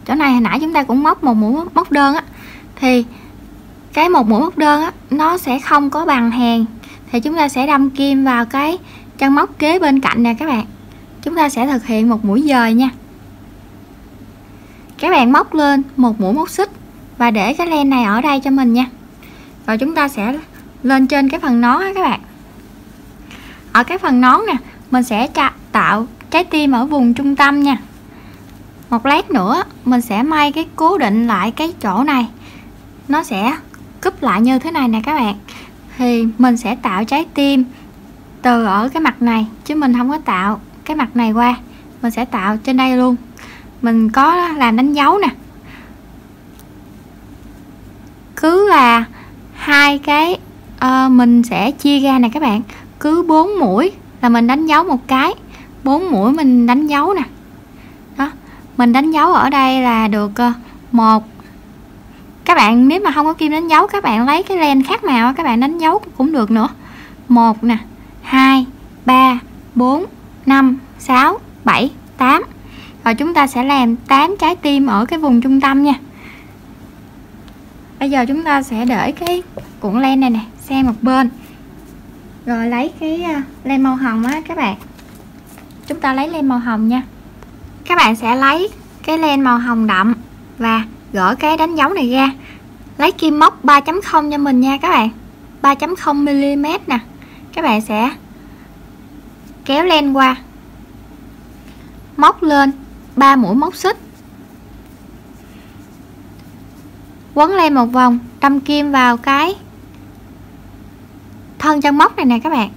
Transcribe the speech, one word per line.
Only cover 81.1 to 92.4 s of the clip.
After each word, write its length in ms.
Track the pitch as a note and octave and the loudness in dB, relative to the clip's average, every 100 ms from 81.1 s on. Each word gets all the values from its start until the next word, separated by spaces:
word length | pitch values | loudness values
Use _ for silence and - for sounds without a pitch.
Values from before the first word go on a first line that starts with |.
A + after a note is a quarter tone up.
| C4 A#3+ - - - - - - - - - - - - | 0 0 -4 -20 -20 -20 -20 -20 -20 -20 -20 -20 -16 -8
Rồi 200 | A#3 A#3 | -4 -4
lấy 260 | A#3 D4+ - | -4 -6 -6
cái, 220 | D#4+ E4 | -6 -6
à, 200 | F4 D4 C4+ - | -6 -6 -8 -12
len 180 | B3+ C4+ | -4 0
màu 140 | C4+ C4 | 0 0
hồng 300 | C4 A3 A#3 | -2 -2 -4
á 140 | D4+ D#4 | -6 -8
các 80 | E4 | -4
bạn. 200 | A#3 - - - - - - - - - - - - | -4 -6 -14 -20 -20 -20 -20 -20 -20 -20 -20 -20 -14
Chúng 140 | D#4+ | -6
ta 140 | C#4 | -4
lấy 140 | C4 D4+ | -2 -4
len 200 | E4 C#4 | -4 -2
màu 100 | B3 | -2
hồng 300 | A#3+ A3 A3 | -2 -2 0
nha. 140 | B3 B3+ - - - - - - - | -2 -6 -18 -20 -20 -20 -20 -20 -20
Các 140 | - F4 | -2 2
bạn 180 | B3 A3 | 2 2
sẽ 180 | A3+ | -2
lấy 340 | B3+ C4+ D#4 G#4 - - - | 0 0 0 -4 -8 -20 -14
cái 160 | - E4 | -4 -2
len 220 | D#4+ C#4 | 0 0
màu 180 | C4 A#3+ | 2 0
hồng 280 | A#3+ A#3 A3 | 0 -2 0
đậm 280 | F#3 G3+ A#3 - - - - | 0 0 -2 -8 -20 -20 -6
và 260 | A3+ A3+ A3 - - | -2 -2 -4 -16 -10
gỡ 220 | G3 F#3 | -2 -2
cái 220 | C4 D4+ D#4+ | 0 -2 0
đánh 200 | D#4+ D#4+ | -2 0
dấu 160 | C#4+ | -2
này 180 | F#4 B3 | 0 -2
ra. 200 | B3+ C4+ C4+ | 0 0 -2